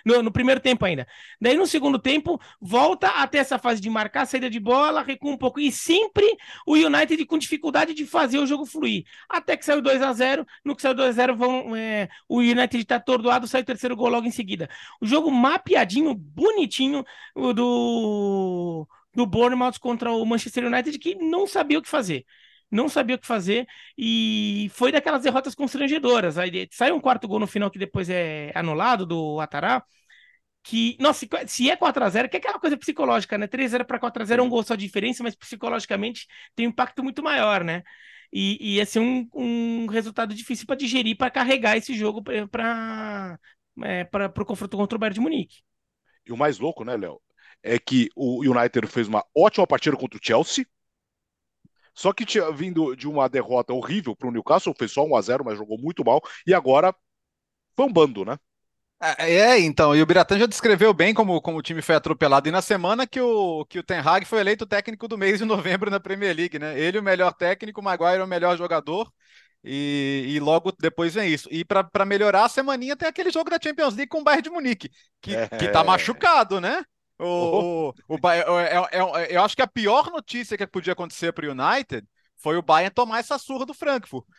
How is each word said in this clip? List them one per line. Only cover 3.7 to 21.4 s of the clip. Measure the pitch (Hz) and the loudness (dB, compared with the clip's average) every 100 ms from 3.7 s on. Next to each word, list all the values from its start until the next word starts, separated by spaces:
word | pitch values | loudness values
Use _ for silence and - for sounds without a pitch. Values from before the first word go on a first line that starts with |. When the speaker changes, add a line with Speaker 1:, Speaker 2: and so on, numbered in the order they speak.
| 226 | -2
Speaker 1:
de | 196 | -2
marcar, | 220 214 - 254 | -2 -2 -2 -2
saída | 262 247 | -2 -4
de | 226 | -4
bola, | 202 254 302 311 | 2 4 4 0
recua | 277 269 285 | -4 -6 -4
um | 269 | -2
pouco, | 254 285 | -2 0
e | 294 | -2
sempre | - - 349 440 - 415 453 - - - | -2 2 2 2 4 4 2 -6 -12 2
o | |
United | 311 320 285 311 320 311 | 4 6 4 2 0 0
com | 311 | -2
dificuldade | - 302 320 285 320 | -2 -4 -2 0 0
de | 302 285 | -2 -4
fazer | 339 277 269 | 0 0 0
o | 277 | 0
jogo | 285 285 | -2 -4
fluir. | 311 262 208 - - - | -4 -4 -4 -6 -18 -6
Até | - - - | -6 -4 -4
que | |
saiu | - 294 | 0 0
dois | 269 269 | 2 2
a | 269 | 2
zero, | 233 254 285 277 - 285 | 0 0 0 -4 -10 -8
no | 285 | -2
que | |
saiu | 269 254 | 0 2
dois | 262 | 2
a | |
zero, | 233 247 233 | 2 2 2
vão, | 247 254 247 220 | 0 0 -4 -6
é, | 220 214 185 - - | -4 -4 -4 -8 -4
o | 240 | 2
United | 240 240 247 240 214 | 4 4 2 -2 -2
tá | 247 | -2
atordoado, | 254 247 226 247 233 | 0 0 2 0 0
sai | 262 | -4
o | 247 | -4
terceiro | 233 247 233 | -6 -6 -2
gol | 240 | 0
logo | 240 233 | 0 -4
em | |
seguida. | 226 196 190 156 - - - | -6 -8 -8 -10 -14 -20 -8
O | 214 | 0
jogo | 294 320 | 2 2
mapeadinho, | 254 254 359 - 359 208 220 320 220 | 4 4 2 2 2 2 2 0 -2
bonitinho, | 147 156 370 427 269 - 262 285 - - - - | -8 0 2 2 0 0 0 -2 -6 -14 -16 -4
o | 254 | -2
do, | 220 247 240 240 233 214 208 202 196 190 180 175 165 156 _ _ | 0 2 2 0 0 -2 0 0 0 -2 -2 -4 -6 -10 _ _
do | - 233 | -2 -2
Bournemouth | 202 240 254 247 247 | 2 2 2 -2 -2
contra | 247 240 233 | -6 -4 -4
o | 226 226 | -2 0
Manchester | 233 226 247 240 | -2 -2 -4 -2
United, | 247 247 294 | -2 -2 -6
que | 330 | -6
não | 392 320 349 | -4 -2 -2